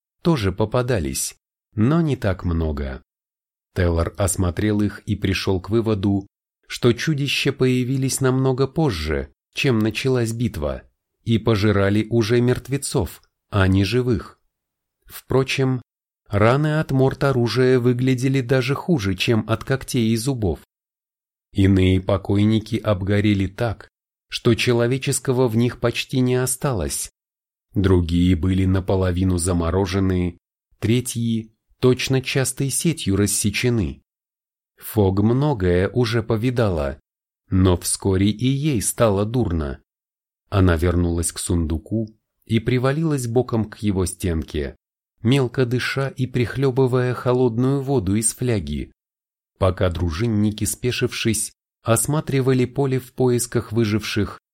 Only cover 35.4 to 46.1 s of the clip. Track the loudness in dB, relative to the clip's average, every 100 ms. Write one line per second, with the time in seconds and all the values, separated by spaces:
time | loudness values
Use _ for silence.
35.4 | 2 2 2 2 2 0 0 -2 -2 -2
36.4 | 0 0 0 0 -4 -8 _ _ _ _
37.4 | _ 2 4 4 0 -2 0 2 0 0
38.4 | -2 0 0 0 -2 0 2 2 0 -2
39.4 | 0 -2 -4 -8 _ _ _ _ _ _
40.4 | _ 2 4 4 2 0 0 0 -4 -6
41.4 | -2 -2 0 -4 -4 -6 -6 -12 _ _
42.4 | _ -2 0 0 0 0 -2 -2 0 0
43.4 | 0 -2 -4 -2 -2 0 -2 -2 -2 -2
44.4 | -4 -6 -6 -10 _ _ _ _ 0 2
45.4 | 2 0 -2 -2 -4 -4 -4